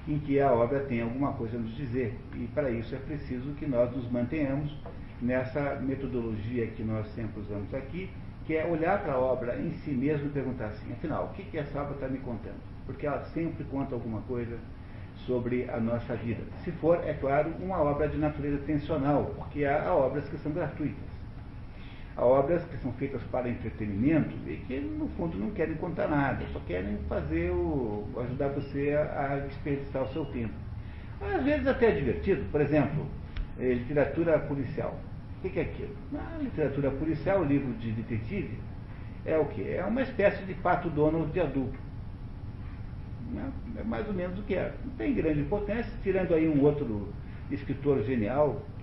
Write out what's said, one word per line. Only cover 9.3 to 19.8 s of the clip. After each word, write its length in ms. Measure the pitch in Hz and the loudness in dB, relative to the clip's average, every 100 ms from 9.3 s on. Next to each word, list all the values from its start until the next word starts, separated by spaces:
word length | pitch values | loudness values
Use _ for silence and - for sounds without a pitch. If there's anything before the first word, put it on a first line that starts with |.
| 123 120 101 | 2 0 0
em 120 | 165 - | -2 -4
si 120 | 151 | -2
mesmo 360 | 127 139 151 143 | 2 2 2 0
e 40 | |
perguntar 360 | 143 127 123 107 | -2 -2 -2 -4
assim, 260 | 95 - | -6 -8
afinal, 340 | 117 165 107 90 | -6 -2 -2 -2
o 80 | |
que 80 | - | -6
que 140 | 190 165 | -6 -4
essa 220 | 143 147 | -4 -4
obra 140 | 143 | -4
está 140 | 139 135 | -4 -4
me 100 | 131 | -4
contando? 400 | 123 110 95 - - - - | -4 -6 -8 -10 -10 -10 -10
Porque 200 | - 147 | -4 -2
ela 160 | 127 - | -2 -4
sempre 360 | - 165 - | -2 -2 -2
conta 300 | 143 135 135 | -4 -4 -2
alguma 280 | 120 113 107 | -2 -4 -4
coisa 360 | - 123 117 117 - - - - - - - | -4 -4 -4 -6 -10 -12 -10 -10 -10 -8 -2
sobre 420 | 123 117 123 - | 0 2 0 0
a 80 | 143 | 0
nossa 380 | 113 117 - 117 | 2 0 0 -2
vida. 260 | 117 113 107 - | -2 -4 -4 -6
Se 80 | 180 | -6
for, 260 | - 156 170 | 2 4 6
é 80 | 151 | 4
claro, 400 | 147 135 143 151 170 | -2 2 4 2 -2
uma 180 | 185 180 | -2 2
obra 300 | 147 143 151 | 2 4 2
de 80 | 143 | 2
natureza 420 | 151 147 143 143 147 | 0 0 0 0 0
tensional, 640 | 147 - 156 139 143 104 - | 0 0 2 4 4 2 -4
porque 280 | - 147 | -6 0
há, 220 | 143 151 | 2 2